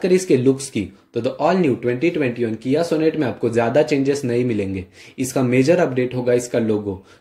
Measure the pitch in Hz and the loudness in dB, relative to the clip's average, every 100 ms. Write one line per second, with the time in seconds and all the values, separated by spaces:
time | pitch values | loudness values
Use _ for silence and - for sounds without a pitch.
0 | 190 185 - 127 127 135 - 117 90 - | 0 0 2 2 4 0 -4 -6 -6 -10
1 | _ 120 120 - 151 190 156 107 120 123 | _ -6 -4 -2 0 2 2 0 -2 0
2 | 170 160 131 113 113 110 127 147 170 156 | -2 0 -4 -2 -4 -4 -2 0 0 0
3 | 156 156 123 - 120 113 117 135 151 143 | 0 0 -4 -2 -2 0 2 2 2 2
4 | 135 139 123 120 123 107 98 95 90 - | 0 -2 -2 -2 0 -2 -2 -6 -8 -18
5 | - - 131 139 127 127 131 175 147 127 | -18 -8 -4 0 2 4 4 4 2 0
6 | 127 127 120 123 - 123 110 107 101 95 | -2 -2 0 0 0 -2 0 -2 -2 -8
7 | - - | -12 -18